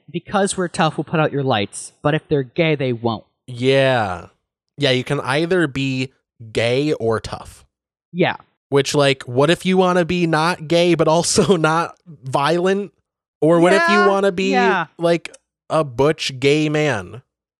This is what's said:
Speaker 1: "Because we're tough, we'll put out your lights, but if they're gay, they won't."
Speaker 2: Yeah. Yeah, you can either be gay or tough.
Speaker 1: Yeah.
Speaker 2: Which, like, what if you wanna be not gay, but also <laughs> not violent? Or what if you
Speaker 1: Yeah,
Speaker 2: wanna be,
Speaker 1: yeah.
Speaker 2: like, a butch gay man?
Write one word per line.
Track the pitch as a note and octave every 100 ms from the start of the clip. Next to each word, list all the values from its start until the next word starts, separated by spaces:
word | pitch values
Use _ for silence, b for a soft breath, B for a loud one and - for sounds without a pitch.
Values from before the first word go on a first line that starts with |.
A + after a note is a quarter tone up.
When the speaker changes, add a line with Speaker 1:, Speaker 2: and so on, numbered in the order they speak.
| _
Speaker 1:
"Because | E3 - G3+ G3 -
we're | F3
tough, | - D#3+ -
we'll |
put | D#3 E3
out | D#3
your | C3+
lights, | C3+ A2+ G2+ - - _
but | D3 D3+
if | -
they're | D3
gay, | B2+ - D#3+ D3
they | C3+
won't." | A#2+ A#2 G#2+ - _ -
Speaker 2:
Yeah. | A#2+ B2+ C3+ C3+ B2+ G#2 F2+ - _ _ _ _ -
Yeah, | C#3
you | B2+
can | B2+ C#3+
either | A#2+ C#3 E3+ F#3 D#3
be | B2+ C3+ C3 C3 _ _ - A2+
gay | G#2+ A#2 B2+ D3+
or | - A2+ A2
tough. | - - - - _ _ _ _ _
Speaker 1:
Yeah. | F3 D3 - _ _ -
Speaker 2:
Which, | C3+ C#3 D3
like, | C#3+ C3+
what | - B2 D3
if | E3+ F3+
you | F#3
wanna | F#3 F3+ E3
be | F3+ E3
not | D#3 D#3+ F3+ D3+
gay, | E3+ F3 D#3+
but | D#3
also | D#3+ D#3+ - D#3 E3+
<laughs> |
not | D#3 D#3+ E3 - -
violent? | D3+ C3 C#3+ C#3+ F3 F3+ G3 G3+ _ _ _ _ -
Or | D3+ E3+
what | F3+
if | - E4+
you | F4
Speaker 1:
Yeah, | -
Speaker 2:
wanna | G3 G3
be, | F3+ F#3+
Speaker 1:
yeah. | B3 A#3+ G3 D#3+ -
Speaker 2:
like, | E3+ E3+ - - _ _ -
a | D#3
butch | D3+ A#2+ C#3 D#3+ - C3
gay | C#3 D3+ D3+
man? | D3+ D3+ A#2 F#2 G#2 - _ _ _